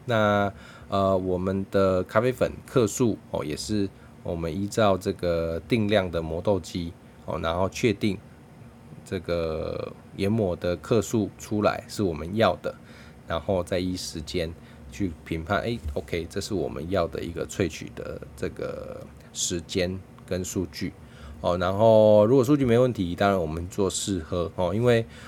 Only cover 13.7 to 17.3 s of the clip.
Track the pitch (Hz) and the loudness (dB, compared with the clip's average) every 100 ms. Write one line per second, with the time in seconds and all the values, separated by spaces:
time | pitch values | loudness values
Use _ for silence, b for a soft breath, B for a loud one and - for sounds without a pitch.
13.7 | 92 92 90 - 85 78 90 82 85 B | -2 -2 -4 -8 -10 -6 -4 -4 -8 B
14.7 | B B - 98 78 - 80 80 98 - | B B -6 -4 -6 -8 -6 -2 -2 -2
15.7 | 120 - - - 87 80 101 - 98 65 | -6 -6 -8 -4 -6 -6 -8 -4 -4 -4
16.7 | 60 82 95 82 - - | -6 -4 -2 -2 -4 -8